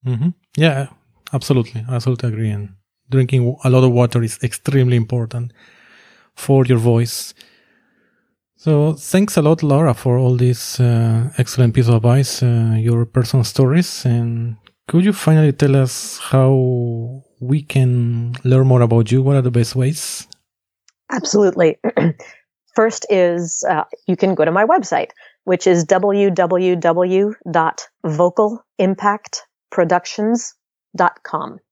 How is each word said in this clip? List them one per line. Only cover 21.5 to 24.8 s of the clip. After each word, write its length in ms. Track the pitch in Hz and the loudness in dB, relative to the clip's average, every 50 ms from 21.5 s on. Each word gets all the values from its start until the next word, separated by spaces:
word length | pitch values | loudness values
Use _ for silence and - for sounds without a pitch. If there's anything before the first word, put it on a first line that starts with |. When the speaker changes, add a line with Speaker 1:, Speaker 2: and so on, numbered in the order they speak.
| 180 185 175 160 151 _ - - - | 2 2 0 0 0 _ -6 -4 -2
Speaker 2:
<clears throat> 760 | - 151 170 156 _ - - - _ _ _ _ _ _ _ _ | 0 -2 -2 -2 _ -14 -20 -20 _ _ _ _ _ _ _ _
First 320 | - 226 226 226 - - - | 0 0 0 0 -6 -4 -2
is, 520 | 208 190 180 175 175 175 175 165 - - - - | 0 2 2 2 0 -2 -6 -6 -8 -8 -4 -4
uh, 160 | 185 151 - _ - - _ | -4 -4 -4 _ -14 -14 _
you 100 | - 185 | -4 -2
can 180 | - - 190 190 | 0 0 -2 0
go 100 | - - | 0 0
to 60 | 160 | 0
my 140 | 165 190 214 | 2 0 2
website, 460 | 233 330 381 | 2 2 0